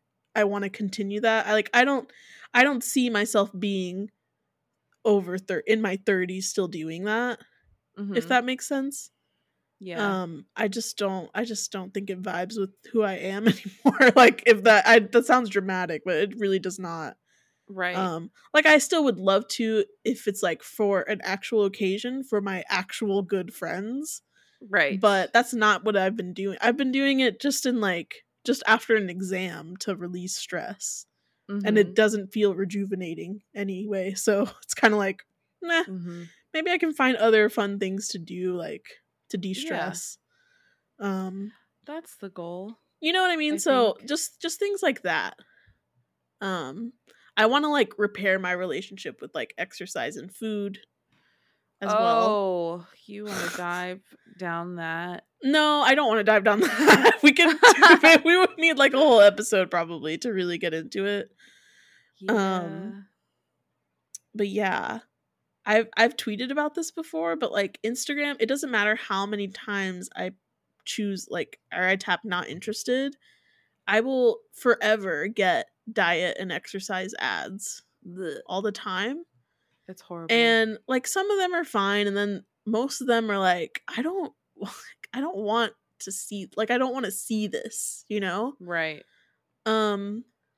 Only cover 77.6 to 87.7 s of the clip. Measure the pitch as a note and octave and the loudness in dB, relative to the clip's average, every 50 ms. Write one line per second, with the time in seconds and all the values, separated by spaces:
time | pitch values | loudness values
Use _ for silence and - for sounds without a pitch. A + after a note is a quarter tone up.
77.6 | - - - - - _ _ _ - F3+ F3 F#3 F#3+ E3 C#3+ - - - F3+ F#3+ | -12 -12 -14 -16 -18 _ _ _ -20 -16 -12 -10 -10 -10 -10 -10 -10 -8 -6 -4
78.6 | G3 G#3+ G#3 - - G#3 F#3 F3+ G3+ A#3 C#4 E4 E4+ - _ _ _ _ _ _ | -4 -4 -6 -6 -8 -6 -6 -4 -4 -4 -6 -8 -12 -16 _ _ _ _ _ _
79.6 | _ _ _ _ _ - F#3+ - - - F3 E3+ E3 D#3+ A3+ A#3 A#3 A3+ A3+ A3+ | _ _ _ _ _ -20 -20 -20 -18 -16 -14 -10 -4 -2 0 2 4 4 4 2
80.6 | A3+ A3 A3 - - - C4 C4 B3+ - - F#4+ F#4+ G4+ G#4 G4 F#4 F4+ F4+ E4+ | 2 0 -2 -6 -6 -4 -4 -4 -2 -2 -4 -2 -2 0 0 0 0 0 -2 -4
81.6 | E4+ - - G#3+ G3 G3 G3+ G#3 G#3 G3+ G3 G3+ G#3 G#3 G3+ F#3+ - _ _ _ | -4 -2 -2 -2 0 0 0 0 0 0 -2 -2 -2 -2 -4 -6 -10 _ _ _
82.6 | _ G#3+ A3+ A3 B3+ C#4 - - B3+ C4+ A#3 A#3 A3+ G#3+ G3+ G3 F#3+ F#3 F3+ F3 | _ -4 -2 -2 -2 -2 -4 -4 -2 0 0 0 0 0 0 2 2 2 2 0
83.6 | E3 - - - - - - - C4 D#4+ F4+ G4 E4+ - - _ _ _ _ - | -2 -6 -10 -12 -14 -10 -8 -6 -4 -4 -4 -6 -6 -8 -10 _ _ _ _ -14
84.6 | - F#3+ - - - - - _ - - - B3 C4+ D#4+ - G3 G#3+ G#3 G#3+ A#3 | -14 -14 -14 -16 -20 -20 -20 _ -20 -12 -8 -8 -6 -6 -6 -6 -4 -2 0 0
85.6 | A#3 G#3+ - _ _ _ _ - - F#3+ F#3+ - - - G#3 G3+ F#3+ F#3+ _ - | 0 -2 -4 _ _ _ _ -18 -14 -12 -10 -12 -10 -10 -10 -10 -12 -8 _ -4
86.6 | A3 G#3+ A#3+ B3 C4+ B3+ A#3+ C4+ B3 F#3 - - - - A3 G#3+ G#3+ G3+ - - | -2 0 0 0 0 -2 -2 -4 -6 -6 -6 -8 -6 -4 -4 -2 -2 -4 -4 -8
87.6 | - A3+ | -8 -10